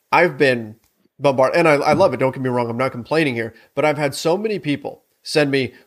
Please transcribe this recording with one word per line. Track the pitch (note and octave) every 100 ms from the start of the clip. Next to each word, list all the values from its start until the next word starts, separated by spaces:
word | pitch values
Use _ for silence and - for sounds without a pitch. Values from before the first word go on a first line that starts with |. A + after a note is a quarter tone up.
| -
I've | C#3+ F3 C#3
been | C#3 B2 A2 A2 _ _ _ -
bombarded, | C#3 B2+ C3 E3+
and | E3
I, |
I | C#3+ D3
love | D3 C#3+
it. | B2
Don't | C3
get | C3+
me | B2+
wrong. | B2 A#2
I'm | A#2
not | C3
complaining | B2 A2 D#3+ D3+ A#2
here, | A2 - _
but | - D3+
I've | D3
had | D3 B2+
so | E3 F#3
many | A3 G3
people | D3 C#3 - - _ _
send | - D#3 D3
me, | C3+ B2 -